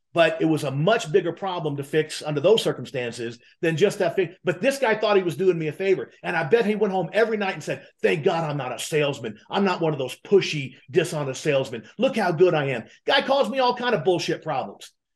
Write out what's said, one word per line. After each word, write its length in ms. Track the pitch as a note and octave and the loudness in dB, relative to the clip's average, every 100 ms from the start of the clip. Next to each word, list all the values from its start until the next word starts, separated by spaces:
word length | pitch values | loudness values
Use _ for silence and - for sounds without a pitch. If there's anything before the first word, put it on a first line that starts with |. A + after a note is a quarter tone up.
| _ | _
but 280 | E3+ E3 D#3+ | 2 2 4
it 40 | |
was 200 | D#3+ D3+ | 0 2
a 60 | C#3+ | 0
much 400 | C#3 E3+ A#3 D#3+ | 0 2 2 2
bigger 180 | F#3 E3 | 0 0
problem 460 | D#3+ G3 F3+ D#3 C#3 | -4 -6 -6 -6 -6
to 60 | |
fix 380 | C3+ D#3 D3+ - | -2 -2 -2 -6
under 200 | D3+ C#3+ | -6 0
those 200 | E3+ A3 | 4 4
circumstances 800 | E3 C#3 A#2+ B2+ A#2+ A2+ A#2 A#2 _ _ | 2 -4 -8 -8 -8 -8 -10 -12 _ _
than 160 | E3 D#3 | -2 2
just 220 | G3+ - | 2 2
that 160 | F3+ | 0
fix. 200 | F#3+ F3 - | 0 -2 -4
But 180 | F3 E3+ | -4 0
this 180 | C4 C4+ | 0 0
guy 160 | A#3 | 0
thought 200 | G#3+ G#3+ | 0 2
he 80 | G3+ | 2
was 140 | F3 C#3 | 2 0
doing 200 | F#3 E3 | 0 0
me 120 | D#3 | -2
a 20 | |
favor. 400 | - F#3+ D#3 A2+ _ | -2 0 0 -2 _
And 120 | F3 | -4
I 80 | E3+ | -4
bet 220 | D3 A#3 | 2 2
he 100 | G#3 | 2
went 180 | G#3 G#3 | 0 0
home 160 | F#3+ E3+ | 0 0
every 240 | G3+ A3+ A3 | 0 0 0
night 160 | F#3+ | -4
and 100 | D#3+ | -6
said, 220 | E3 C3+ - _ | -8 -10 -12 _
"Thank 220 | G#3 F3+ | -2 0
God 260 | F#3 E3 D3+ | 0 0 -2
I'm 80 | C#3+ | -4
not 160 | B2 | -6
a 60 | A#2 | -8
salesman. 600 | - D#3 C#3+ A#2+ A#2 G#2 - | -2 0 0 -2 -8 -12 -6
I'm 140 | F#3+ | 0
not 180 | G3 F3 | 0 2
one 120 | D#3+ | 0
of 60 | C#3 | 0
those 180 | B2+ - | -6 -10
pushy, 500 | - G3 - D3+ C3 - - | 2 4 4 -4 -8 -12 -4
dishonest 500 | D3+ D#3 D#3 C#3 B2+ | -2 0 -2 -6 -4
salesmen. 420 | D#3 C3+ B2+ A#2 - - | 0 0 0 -8 -12 -2
Look 200 | C4 G#3+ | 0 2
how 140 | F3+ | 0
good 220 | D#3+ F3+ | 4 4
I 120 | D#3 | 4
am." 180 | C#3 A#2+ - - | 0 -4 -8 -8
Guy 160 | - C#4 | 0 2
calls 280 | C#4 C#4 G#3+ | 2 2 2
me 100 | C4+ | 2
all 160 | B3 | 0
kind 200 | B3 B3 | 0 0
of 80 | G3 | 2
bullshit 400 | F3+ F3 - D#3 | 2 2 0 -4
problems, 480 | D#3 C3 G#2 - - _ _ | -4 -6 -6 -12 -20 _ _